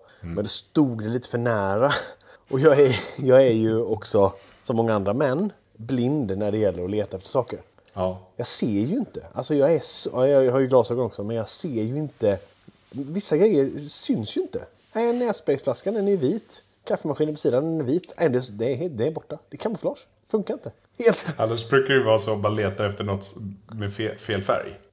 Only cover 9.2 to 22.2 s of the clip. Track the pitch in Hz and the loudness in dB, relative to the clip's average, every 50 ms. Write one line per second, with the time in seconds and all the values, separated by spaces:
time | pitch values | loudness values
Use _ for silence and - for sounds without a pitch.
9.2 | - - - - 131 - 151 143 135 151 170 147 - - - - - 147 - 123 | -16 -12 -10 -10 -6 -2 0 2 4 4 2 2 0 -2 -4 -2 -4 -4 -2 0
10.2 | 127 139 143 139 131 127 120 135 135 127 131 127 113 - 120 123 127 110 - - | 2 4 4 4 4 4 4 2 2 4 4 4 4 4 0 -2 -2 -4 -4 -8
11.2 | 104 104 117 117 107 - - - - 175 131 110 110 113 131 147 156 135 - _ | -8 -6 -6 -6 -6 -6 -8 -8 -6 -6 -4 -4 -4 -4 -4 -4 -6 -8 -6 _
12.2 | 117 104 98 92 - - _ _ _ - _ _ _ _ - 127 139 135 160 202 | 0 0 0 0 -6 -14 _ _ _ -20 _ _ _ _ -12 -12 -10 -6 -6 -6
13.2 | 202 - 160 151 190 226 202 143 135 139 - - 143 147 - - - - 262 151 | -4 -2 2 2 4 4 4 2 2 0 -2 -8 -10 -8 -6 -6 -2 -2 -2 -2
14.2 | 107 107 - - 370 - - - - - _ _ _ _ - 220 233 233 233 240 | -2 -4 -4 -6 -6 -6 -8 -10 -12 -12 _ _ _ _ -6 -2 -2 0 0 0
15.2 | 247 233 202 - - - 143 135 - 139 120 - - 190 226 220 196 202 202 185 | -2 -2 -4 -4 -2 -2 -2 0 0 -4 -4 -2 -4 -4 -4 -2 0 0 0 2
16.2 | 139 131 185 220 - _ - - _ _ _ _ _ - 214 - - 160 139 - | 2 0 0 -2 -6 _ -20 -20 _ _ _ _ _ 2 2 2 4 -2 2 2
17.2 | 151 156 151 147 - 147 117 127 151 165 165 160 147 120 143 180 - - - - | 2 0 0 0 2 4 4 4 2 2 0 0 2 2 2 0 0 -4 -4 2
18.2 | 170 160 120 123 127 123 104 104 113 127 139 120 165 185 147 104 113 151 156 156 | 2 4 4 2 0 -2 -6 -2 -2 -2 0 -2 -4 -6 -4 -2 -2 -2 -2 -4
19.2 | - _ 151 - - _ - 143 - 226 226 165 - 156 143 - - _ _ _ | -10 _ -14 -14 -14 _ -16 -6 -6 -4 -4 -2 -4 -4 -4 -4 -14 _ _ _
20.2 | _ _ - 220 190 - 214 - - - - _ _ _ _ _ 240 233 208 - | _ _ -2 -2 -2 -2 -6 -8 -8 -14 -16 _ _ _ _ _ 2 2 2 2
21.2 | - - 151 - 117 110 113 117 - - 139 135 131 - 135 135 120 110 110 110 | -4 -10 -4 -2 -2 0 0 -2 -2 2 4 4 4 6 4 4 6 6 4 4